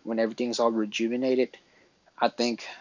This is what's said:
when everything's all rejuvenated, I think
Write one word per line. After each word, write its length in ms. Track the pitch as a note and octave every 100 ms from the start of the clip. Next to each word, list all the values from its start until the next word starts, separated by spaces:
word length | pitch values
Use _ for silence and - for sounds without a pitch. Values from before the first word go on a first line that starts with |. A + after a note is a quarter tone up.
when 160 | A2+ A2+
everything's 400 | A2 A2+ B2 A#2
all 100 | A#2
rejuvenated, 880 | A2+ G#2+ G#2 A2+ B2 C3 B2+ B2+ - _ _ _ _ _ -
I 80 | A#2+
think 360 | - A#2+ A2+ - -